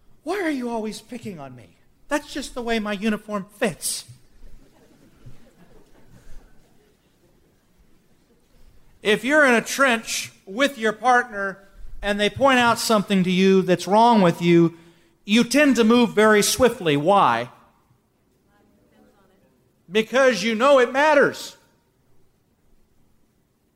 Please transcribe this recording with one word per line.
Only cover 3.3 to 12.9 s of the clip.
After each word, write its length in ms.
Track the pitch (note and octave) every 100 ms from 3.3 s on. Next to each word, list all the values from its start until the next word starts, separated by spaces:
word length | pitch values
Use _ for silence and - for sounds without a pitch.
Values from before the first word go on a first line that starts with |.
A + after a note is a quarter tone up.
| G#3 F#3+ -
fits"? 460 | A3+ D3 - - - - _ - - - - _ _ _ _ _ - - - _ - - - - - - - - - - _ _ _ _ _ _ _ _ _ _ _ _ _ _ _ _ _ _ _ _ - - _ _
If 220 | F#3 G#3
you're 220 | A#3 D4+ C#4
in 80 |
a 80 | A#3
trench 680 | A#3+ - C4+ A#3 - - - -
with 320 | - G3 C#4 C4+
your 160 | A3
partner 760 | G#3+ A#3+ B3 A#3 G#3 G3 F#3+ - - - -
and 180 | G3+ G#3
they 80 | G#3
point 300 | G3+ C4+ B3+
out 200 | A#3+ A3+
something 460 | -